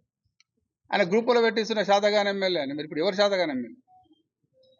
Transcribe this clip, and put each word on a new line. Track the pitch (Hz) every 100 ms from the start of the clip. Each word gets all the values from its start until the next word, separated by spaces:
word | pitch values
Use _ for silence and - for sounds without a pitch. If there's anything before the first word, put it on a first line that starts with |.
| _ _ _ _ _ _ _ _ -
ఆయన | 196 185
గ్రూపులో | 214 233 247
పెట్టిస్తున్న | 226 214 214 214
శాతగాని | 185 202 208 208 202
ఎమ్మెల్యే | 196 190 170
అని. | 135
మరి | 147
ఇప్పుడు | 147 156
ఎవరు | 180 196
శాతగాని | 202 190 165
ఎమ్మెల్యే? | 131 117 - _ - _ _ _ _ _ _ _ _